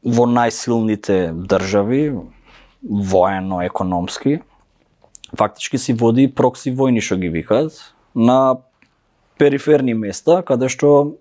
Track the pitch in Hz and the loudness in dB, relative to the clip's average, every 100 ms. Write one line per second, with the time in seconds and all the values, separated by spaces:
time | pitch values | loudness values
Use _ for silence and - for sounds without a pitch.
0 | 123 120 120 120 117 - - 117 110 104 | 0 2 4 4 0 -2 -2 -2 0 -2
1 | - 98 87 82 92 95 95 101 101 131 | 0 0 0 -6 -2 -2 0 -2 0 -2
2 | 151 123 - _ _ - _ _ 247 101 | -2 -6 -12 _ _ -20 _ _ -6 -4
3 | 98 95 90 98 95 92 90 - 92 87 | 0 2 2 0 -4 -4 -4 -4 -4 -2
4 | 90 - 135 156 - _ _ _ _ _ | -4 -4 -4 -4 -6 _ _ _ _ _
5 | _ - - - 104 - - 131 - 117 | _ -20 -20 -4 -4 -4 -8 -6 -4 0
6 | 117 117 135 - 127 127 - 127 131 120 | 2 4 2 2 0 0 -8 -2 0 0
7 | - 95 90 82 78 110 156 - - _ | -2 -4 -4 -4 0 0 0 -8 -20 _
8 | _ - 117 127 131 127 _ _ _ _ | _ 0 2 4 2 0 _ _ _ _
9 | _ _ _ _ 147 135 - 147 131 113 | _ _ _ _ 0 0 2 2 2 -2
10 | 104 - - 175 180 127 131 - 147 143 | -6 -6 0 0 2 -2 -2 0 4 4
11 | 143 151 | 2 -6